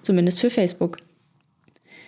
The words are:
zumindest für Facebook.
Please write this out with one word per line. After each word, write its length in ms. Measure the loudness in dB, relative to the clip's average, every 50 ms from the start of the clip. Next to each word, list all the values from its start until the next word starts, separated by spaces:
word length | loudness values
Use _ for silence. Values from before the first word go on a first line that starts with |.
zumindest 400 | -2 0 2 2 2 2 0 0
für 80 | -2 0
Facebook. 480 | 0 0 0 0 -2 -2 -4 -6 -6 -10 -20 _ _ _ _ _ _ _ _ _ _ _ _ _ _ _ _ _ -20 -20 -20